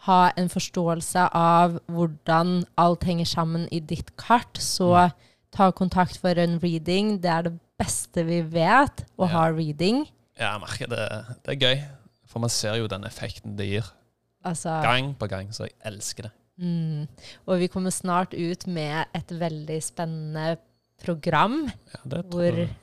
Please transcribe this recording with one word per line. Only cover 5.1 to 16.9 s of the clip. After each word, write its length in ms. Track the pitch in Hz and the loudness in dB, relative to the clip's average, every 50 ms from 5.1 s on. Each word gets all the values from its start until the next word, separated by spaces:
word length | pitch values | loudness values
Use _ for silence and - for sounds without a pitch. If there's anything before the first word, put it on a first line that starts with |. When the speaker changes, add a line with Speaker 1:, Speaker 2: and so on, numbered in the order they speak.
Speaker 2:
Mm. 0 | - - _ _ _ _ _ _ | 2 -2 _ _ _ _ _ _
Speaker 1:
ta 200 | - - 196 185 | 2 4 4 4
kontakt 460 | - - 190 180 - 185 175 - - | 4 2 -2 0 2 2 2 0 -2
for 120 | - - 180 175 170 | -2 0 0 2 2
en 180 | 175 170 170 165 | 2 2 2 0
reading. 600 | 175 175 165 165 156 170 180 196 208 214 208 185 | 0 0 -2 -2 -2 0 0 2 2 0 0 0
Det 80 | 175 175 | 0 0
er 120 | 165 165 170 | 0 0 0
det 160 | 170 170 165 - _ _ | -2 -4 -6 -12 _ _
beste 480 | - 208 - - - - - - 175 165 | -6 -4 -4 -4 -6 -6 -4 -2 -2 0
vi 160 | 165 170 170 | 0 0 0
vet, 640 | 160 160 165 170 160 180 226 269 285 - - - - - _ - | -2 0 0 2 4 6 6 6 6 4 0 -8 -14 -14 _ -2
å 80 | 180 | 0
Speaker 2:
Ja. 0 | |
Speaker 1:
ha 180 | 165 165 165 160 165 | 2 2 2 2 2
reading. 560 | 160 160 160 151 151 151 175 196 240 277 302 - _ _ _ _ _ - | 2 0 -2 -4 -2 0 0 2 2 0 -2 -4 _ _ _ _ _ -4
Speaker 2:
Ja, 180 | 117 101 104 | -4 -4 -4
jeg 40 | 104 | -6
merker 260 | - - - - 127 120 | -8 -10 -8 -8 -6 -6
det. 540 | 117 113 107 - 107 110 120 117 123 - - | -4 -4 -4 -4 -6 -8 -10 -12 -16 -10 -8
Det 200 | - 143 135 127 | -6 -2 2 2
er 40 | 123 131 | 2 2
gøy, 80 | 143 147 - - - _ _ _ _ _ | 0 -2 -8 -16 -20 _ _ _ _ _
for 140 | _ - 113 | _ -6 -4
man 100 | 117 117 | -2 -2
ser 240 | - - - 104 110 | -2 -2 -2 -2 -2
jo 100 | 117 113 | -2 -2
den 160 | 104 95 98 101 | -4 -6 -8 -8
effekten 520 | - - - 110 104 - - - 107 101 | -12 -12 -10 -10 -12 -12 -12 -12 -10 -8
det 120 | 101 101 98 | -6 -4 -2
gir. 140 | 98 107 117 - - _ _ _ _ _ _ _ _ _ - | -2 -4 -4 -6 -12 _ _ _ _ _ _ _ _ _ -8
Speaker 1:
Altså, 380 | 180 170 - - 170 160 156 | -6 -6 -6 -4 -4 -2 0
Speaker 2:
Gang 320 | - 113 120 127 135 143 135 | 2 2 2 2 0 -2 -6
på 160 | - 110 98 | -6 -6 -6
gang, 200 | 95 95 98 104 | -6 -8 -8 -10
så 160 | 110 - 104 | -10 -10 -10
jeg 60 | - - _ - | -12 -12 _ -14
elsker 380 | 110 101 107 - - - - 113 | -14 -12 -10 -10 -10 -10 -12 -14
det. 80 | 107 - _ _ _ _ 180 | -16 -16 _ _ _ _ -8
Speaker 1:
mm. 480 | 180 175 170 165 160 160 | -4 -4 -2 -2 -2 -4